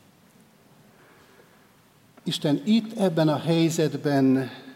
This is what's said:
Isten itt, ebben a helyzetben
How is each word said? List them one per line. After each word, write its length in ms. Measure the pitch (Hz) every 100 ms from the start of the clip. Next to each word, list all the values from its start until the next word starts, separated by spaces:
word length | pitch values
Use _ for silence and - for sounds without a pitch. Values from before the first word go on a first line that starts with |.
| _ _ _ _ _ _ _ _ _ _ - - _ _ - _ _ _ _ _ _ -
Isten 380 | 180 - 156 143 214
itt, 320 | 226 214 214
ebben 300 | 190 165 156
a 120 | 143
helyzetben 1120 | 160 165 165 175 151 135 147 139 131 131 123 - -